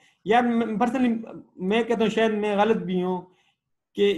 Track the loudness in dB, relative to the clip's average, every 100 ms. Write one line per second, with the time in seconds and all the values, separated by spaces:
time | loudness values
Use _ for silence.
0 | _ _ 0 2 2 0 -2 0 -2 0
1 | 0 0 -6 -16 -18 -8 -2 0 0 0
2 | 0 2 0 0 -2 2 2 2 -2 -2
3 | -2 -4 -6 _ _ _ _ _ _ 0
4 | 0